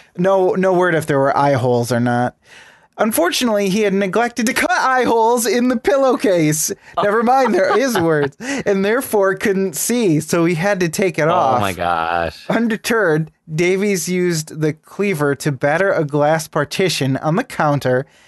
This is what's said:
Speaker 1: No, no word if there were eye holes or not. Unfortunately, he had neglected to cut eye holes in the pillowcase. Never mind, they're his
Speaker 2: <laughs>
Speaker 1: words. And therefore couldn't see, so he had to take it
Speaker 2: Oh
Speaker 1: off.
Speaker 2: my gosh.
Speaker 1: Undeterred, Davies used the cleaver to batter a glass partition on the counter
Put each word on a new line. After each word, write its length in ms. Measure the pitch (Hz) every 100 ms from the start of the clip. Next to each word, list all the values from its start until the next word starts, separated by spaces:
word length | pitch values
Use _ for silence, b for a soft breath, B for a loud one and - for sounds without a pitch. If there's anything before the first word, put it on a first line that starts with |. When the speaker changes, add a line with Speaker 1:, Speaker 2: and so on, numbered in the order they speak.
| B -
Speaker 1:
No, 380 | 185 196 185 185
no 180 | 190
word 200 | 180 180
if 120 | 165 151
there 140 | 139
were 160 | 135 -
eye 160 | 143
holes 360 | 135 123 120 117
or 80 | 120
not. 340 | 123 123 123 - B B B B B -
Unfortunately, 720 | 220 220 339 277 247 208 202
he 120 | 202
had 120 | 208
neglected 520 | 190 202 202 240 247 226
to 60 |
cut 180 | - 311
eye 320 | 359 262 254
holes 420 | 240 233 226 240 226
in 220 | 240 247
the 100 | 240
pillowcase. 960 | - 277 269 - 240 180 151 156 - 196 B -
Never 200 | 202 214
mind, 300 | 233 262 247
they're 240 | 359 - 403
his 200 | 269 -
Speaker 2:
<laughs> 0 |
Speaker 1:
words. 360 | 165 151 143 -
And 440 | 247 277 202 196
therefore 520 | 196 240 269 214 190 190
couldn't 400 | 226 190 190 -
see, 440 | - 240 214 151
so 260 | 156 175 165
he 100 | 165
had 240 | 196 196
to 100 | 175
take 300 | 156 190 160
it 80 | 156
Speaker 2:
Oh 40 |
Speaker 1:
off. 280 | 180 139 123
Speaker 2:
my 120 | 98
gosh. 760 | 87 87 85 82 85 82 - -
Speaker 1:
Undeterred, 840 | 202 226 214 - 226 185 156 156 _ -
Davies 560 | 156 175 190 208 190 165
used 500 | 180 180 165 156 160
the 140 | 156
cleaver 640 | 156 _ - 202 165 147 139
to 160 | 156
batter 400 | 135 143 160 196
a 120 | 170 151
glass 420 | 147 147 160 156
partition 720 | 156 139 - 185 - 131 131
on 180 | 156 175
the 80 |
counter 640 | 277 - 156 143 127 127 - b